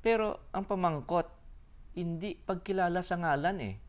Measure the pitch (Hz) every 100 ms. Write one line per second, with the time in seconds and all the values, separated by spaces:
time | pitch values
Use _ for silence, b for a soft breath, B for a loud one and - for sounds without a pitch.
0 | 226 226 214 - - 185 196 196 175 151
1 | 127 170 165 - - - - - - -
2 | 170 165 202 - - 185 - 190 175 175
3 | 180 175 170 143 160 190 110 98